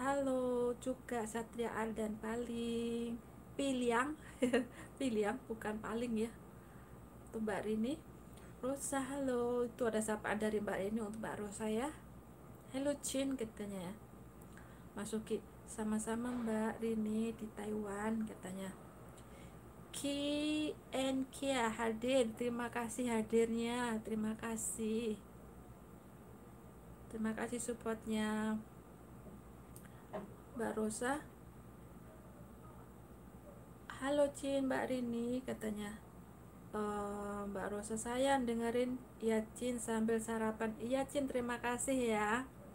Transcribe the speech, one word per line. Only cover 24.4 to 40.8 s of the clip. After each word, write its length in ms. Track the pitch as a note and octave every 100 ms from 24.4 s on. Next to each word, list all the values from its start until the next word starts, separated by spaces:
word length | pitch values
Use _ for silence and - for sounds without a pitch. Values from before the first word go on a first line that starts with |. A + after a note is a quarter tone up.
| A3+ A3 - - A3 A3 A#3 G#3+ - - - - - - - - - - - - - - - - - - -
Terima 240 | A3+ A3
kasih 240 | A3 A3+ A#3+
supportnya, 1040 | - A3+ A3+ A3 A3 G#3+ G#3+ G#3+ A3 A3 - - - - - - - - - - - - - - - - - - - -
Mbak 120 | G#3+ G#3+
Rosa. 480 | G#3+ G#3+ B3 D4+ - - - - - - - - - - - - - - - - - - - - - - - - - - - -
Halo, 240 | C4 D4 C#4+ C#4
Cin, 320 | C#4 C#4 C4
Mbak 240 | C4 A#3+
Rini, 480 | B3+ A#3+ A#3 A#3 B3+
katanya. 560 | B3+ A3+ A3 G#3 G#3 G#3+ - - - - - - - G#3+
Eh, 640 | G#3 G#3 G3+ G3+ G3+ G3+ G3+
Mbak 200 | G3 F#3+
Rosa, 240 | G#3 G#3 A3
saya 400 | A#3 B3 C#4 C#4
dengerin 640 | A#3+ A#3 A#3 A#3+ B3 B3+ - -
ya, 160 | A3 A3 G#3+ -
Cin, 240 | B3 A#3+
sambil 400 | A#3 A3+ A3 A3+
sarapan. 560 | A3 A3+ A3 A3 A3+ A3